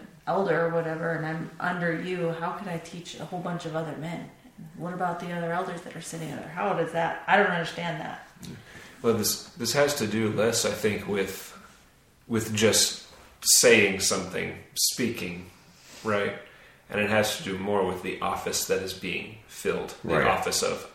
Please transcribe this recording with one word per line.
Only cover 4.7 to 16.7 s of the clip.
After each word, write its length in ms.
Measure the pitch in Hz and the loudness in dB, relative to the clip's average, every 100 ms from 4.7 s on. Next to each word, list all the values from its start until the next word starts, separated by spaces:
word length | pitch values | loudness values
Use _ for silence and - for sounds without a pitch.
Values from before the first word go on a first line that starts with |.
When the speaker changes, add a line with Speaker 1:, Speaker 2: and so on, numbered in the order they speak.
| - | -10
Speaker 1:
What 160 | 175 | -8
about 280 | 180 180 180 | -2 -2 -2
the 100 | 175 | -4
other 220 | 175 170 | -4 -2
elders 260 | 175 185 170 | -2 -4 -6
that 140 | - 165 | -10 -12
are 60 | |
sitting 280 | - 165 156 | -10 -8 -8
there? 200 | 139 - | -8 -8
How 200 | 165 202 | -4 0
does 180 | 170 160 | 0 0
that, 320 | 165 165 - - | 0 0 -2 2
I 100 | 190 | 4
don't 100 | 196 | 4
understand 540 | 175 165 - 170 156 | 2 -2 -4 -6 -6
that. 260 | - 117 - - - 107 - - - - | -8 -10 -14 -16 -14 -14 -16 -20 -20 -2
Speaker 2:
Well, 120 | 120 | 2
this, 320 | 107 104 - - | 2 2 -2 -6
this 200 | - 117 | -6 0
has 220 | 143 143 - | 4 4 2
to 120 | 107 | 0
do 260 | 107 110 | 2 2
less, 320 | 104 113 113 104 | 2 2 4 2
I 60 | |
think, 360 | 104 110 98 90 | 2 0 0 0
with, 500 | 98 95 - - - - - - _ _ _ - | 0 -2 -4 -12 -16 -20 -20 -20 _ _ _ -2
with 260 | 113 107 | 0 0
just 540 | 107 107 98 - - - - - - | 4 6 6 4 0 -12 -20 -20 -4
saying 600 | - - 127 113 101 95 | 4 8 10 10 8 4
something, 520 | - 95 90 - - - - - | 0 0 -2 -4 -6 -8 -10 -2
speaking, 680 | - - 117 107 90 87 90 - - - - - | 0 2 -2 -2 -6 -8 -14 -20 -20 -20 -20 -8
right? 300 | 110 104 101 101 - - - | -2 0 0 -4 -12 -20 -20